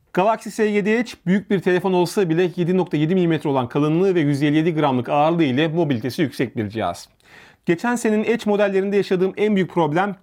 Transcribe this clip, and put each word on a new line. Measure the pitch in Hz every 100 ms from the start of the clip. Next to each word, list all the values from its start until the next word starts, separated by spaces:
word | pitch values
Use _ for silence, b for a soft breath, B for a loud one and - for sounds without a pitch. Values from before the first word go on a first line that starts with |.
| _
Galaxy | - 208 220 214
S | 226
yedi | 214 208 202
Edge | 226 233 - 175
büyük | 196 -
bir | 190
telefon | 185 180 190
olsa | 180 175 214 175
bile | 160 180 180
yedi | 170 185
nokta | 170 151
yedi | 156 185
milimetre | 170 156 156
olan | 135 120
kalınlığı | 143 151 165 196 175
ve |
yüz | 147 139
elli | 147 151
yedi | 170 156
gramlık | 143 123 120
ağırlığı | 147 160 170
ile | 143 123 160
mobilitesi | 165 151 117 127 185
yüksek | 135 - 120 120
bir | 104
cihaz. | 110 90 82 - _ B B B B -
Geçen | 170 240 240
senenin | 220 214
Edge | 214 233 208
modellerinde | 202 202 190 196 202
yaşadığım | - 185 190 -
en | 214 196
büyük | 170
problem | 175 151 160 202 185